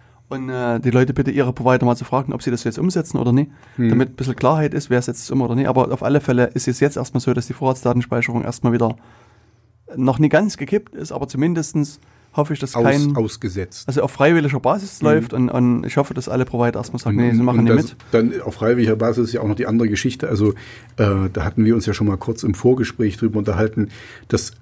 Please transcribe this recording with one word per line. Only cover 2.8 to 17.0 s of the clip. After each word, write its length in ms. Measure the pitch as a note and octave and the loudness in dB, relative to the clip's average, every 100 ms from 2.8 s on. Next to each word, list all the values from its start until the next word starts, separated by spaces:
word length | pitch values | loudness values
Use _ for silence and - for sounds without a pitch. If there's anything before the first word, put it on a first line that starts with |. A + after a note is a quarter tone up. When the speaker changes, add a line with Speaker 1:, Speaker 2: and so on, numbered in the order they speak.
| E3+ F#3 D#3+ C#3+ | -2 -2 -2 -2
Speaker 1:
oder 160 | A#2+ | 2
nicht, 180 | B2 D3 - - - | 2 2 -4 -12 -2
Speaker 2:
Mhm. 100 | A#2 | 2
Speaker 1:
damit 220 | A2+ B2+ | 2 2
ein 40 | |
bisschen 220 | - B2 A#2 | -2 -6 0
Klarheit 380 | B2+ D#3 D3+ | 2 2 0
ist, 160 | C3+ - | -2 0
wer 100 | B2 | 0
setzt 220 | B2 E3 | 0 -6
es 80 | - | -4
um 100 | C3+ | -2
oder 140 | A#2+ | 0
nicht. 140 | A#2+ C#3 | 0 2
Aber 220 | B2+ B2+ | 2 0
auf 120 | C3 | 0
alle 180 | - C#3+ | 0 0
Fälle 280 | - C#3+ C#3+ | 2 2 2
ist 200 | - - | 0 -2
es 120 | B2 | 2
jetzt 180 | C#3+ C3 | 0 0
erstmal 240 | B2 - | -4 -2
so, 100 | B2+ | 0
dass 140 | B2 A#2+ | -2 -2
die 80 | |
Vorratsdatenspeicherung 880 | A#2+ C3 B2+ B2 B2 A#2+ A#2+ A#2 A#2+ | -4 -2 0 0 0 0 -2 -2 -2
erstmal 300 | - A#2+ B2 | -4 -2 0
wieder 220 | A#2 A#2 - - - _ _ _ _ _ _ - - | 2 0 -2 -12 -20 _ _ _ _ _ _ -12 -2
noch 220 | C3 C3 | 0 2
nie 100 | D3+ | 2
ganz 300 | D#3 G#3 - | 4 2 -4
gekippt 360 | D3 G3+ - | -4 -4 -4
ist, 180 | - D#3+ | -12 -12
aber 160 | C#3 C#3 | -8 -8
zumindestens 720 | - D#3+ E3 D3+ D#3 C#3+ - _ _ _ | -2 -2 -2 -2 -2 -4 -6 _ _ _
hoffe 180 | - D3 | -4 -2
ich, 60 | C#3+ | -4
dass 160 | C3+ | -4
Speaker 2:
Aus-, 100 | B2 | 0
Speaker 1:
kein 320 | B2+ C#3 D3 C#3+ | 2 2 2 0
Speaker 2:
ausgesetzt. 720 | A2 - A2 F#2 F2+ - - | -2 -6 -8 -6 -8 -10 -4
Speaker 1:
also 140 | C3+ | -2
auf 80 | - | -2
freiwilliger 500 | - C#3+ E3+ D3 C3+ | 2 4 4 2 0
Basis 400 | - G3 G3 - | 0 0 -4 -2
Speaker 2:
Mhm. 80 | D3+ | 2
Speaker 1:
läuft 240 | D3+ - | 2 2
und, 160 | - B2+ | 0 0
und 360 | B2+ B2 A#2+ - | 2 2 2 0
ich 100 | - | 0
hoffe, 160 | C#3+ | -2
dass 160 | B2+ B2 | -4 -4
alle 160 | B2+ | -4
Provider 340 | B2+ A#2+ A#2+ A#2 | -2 0 0 -2
erstmal 220 | A#2+ B2 | -6 -6